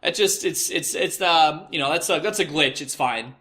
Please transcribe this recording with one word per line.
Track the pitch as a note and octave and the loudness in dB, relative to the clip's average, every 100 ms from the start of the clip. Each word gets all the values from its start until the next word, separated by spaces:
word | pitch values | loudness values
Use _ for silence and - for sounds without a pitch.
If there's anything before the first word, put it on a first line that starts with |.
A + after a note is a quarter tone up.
that's | - E3+ | -2 2
just, | G3 - | 2 2
it's, | F#3 D#3 - | -2 -2 -2
it's, | F3+ C#3+ | -4 -4
it's, | - F#3 - | -2 -4 0
um, | F#3 E3 D#3 D#3 - | 2 6 4 2 -6
you | D#3+ | -4
know, | C#3 | 0
that's | E3 - | 0 0
a, | E3 | 0
that's | G#3 G3+ | 0 -2
a | |
glitch. | E3 D3+ C#3+ - | -2 2 2 0
It's | C#3 | -10
fine. | - C3 A#2 A#2 C3 | -2 -2 -2 -6 -14